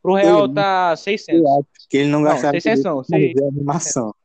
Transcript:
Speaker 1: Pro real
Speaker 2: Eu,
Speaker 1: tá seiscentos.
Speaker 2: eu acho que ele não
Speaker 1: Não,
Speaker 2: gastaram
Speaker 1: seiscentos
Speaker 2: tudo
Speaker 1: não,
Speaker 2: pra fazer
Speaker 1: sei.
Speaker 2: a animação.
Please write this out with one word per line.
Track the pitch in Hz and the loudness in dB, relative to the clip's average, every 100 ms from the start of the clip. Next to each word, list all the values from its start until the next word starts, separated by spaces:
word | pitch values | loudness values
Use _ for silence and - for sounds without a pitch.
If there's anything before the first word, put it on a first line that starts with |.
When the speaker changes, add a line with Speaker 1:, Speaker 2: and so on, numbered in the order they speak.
Speaker 1:
Pro | 190 | 0
real | 196 330 180 | 2 4 4
Speaker 2:
Eu, | - | 2
Speaker 1:
tá | - 196 185 180 160 | 0 0 0 0 -2
seiscentos. | - 208 - 165 | -4 -8 0 2
Speaker 2:
eu | 151 139 | 2 0
acho | 143 _ - | -2 _ -4
que | 139 | 0
ele | 143 | 2
não | 147 | 2
Speaker 1:
Não, | 151 | 2
Speaker 2:
gastaram | 147 147 170 | 0 0 -2
Speaker 1:
seiscentos | 214 220 | 0 0
Speaker 2:
tudo | 185 | 0
Speaker 1:
não, | 143 | -4
Speaker 2:
pra | - 170 | -2 0
fazer | 143 131 | 2 0
Speaker 1:
sei. | |
Speaker 2:
a | 139 | -2
animação. | 143 143 147 - 147 113 - | -4 -4 -4 -4 -6 -6 -10